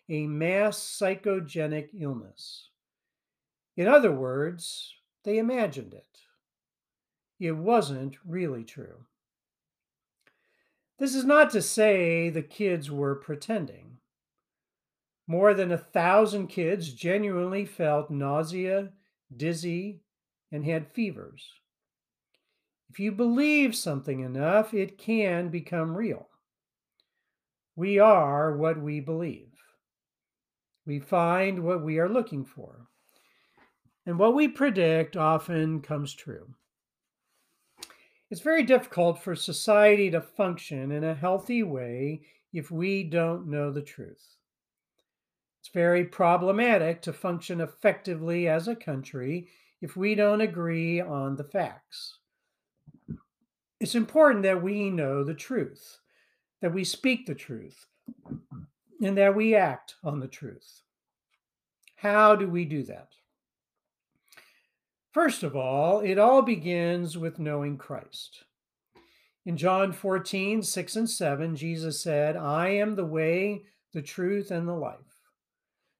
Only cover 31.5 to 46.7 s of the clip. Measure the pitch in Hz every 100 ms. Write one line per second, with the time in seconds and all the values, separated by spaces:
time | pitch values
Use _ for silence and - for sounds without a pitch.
31.5 | 185 170 180 156 156 180 240 233 139 131
32.5 | 143 - 120 120 _ _ _ _ _ _
33.5 | _ _ _ _ _ 175 170 220 269 294
34.5 | - 277 190 165 160 160 180 156 156 -
35.5 | 165 160 156 - 147 143 - 147 104 120
36.5 | - _ _ _ _ _ _ _ _ _
37.5 | _ _ _ - - _ _ - 190 302
38.5 | 320 247 247 - 175 175 170 190 160 -
39.5 | 147 - 208 208 208 190 160 - - 190
40.5 | 170 - 139 135 147 160 151 175 190 214
41.5 | 240 190 131 123 123 143 156 _ _ _
42.5 | 165 143 165 190 196 165 170 165 175 165
43.5 | 147 147 143 143 - 90 - _ _ _
44.5 | _ _ _ _ _ _ _ _ _ _
45.5 | _ - 180 170 180 175 - 170 175 185
46.5 | 208 240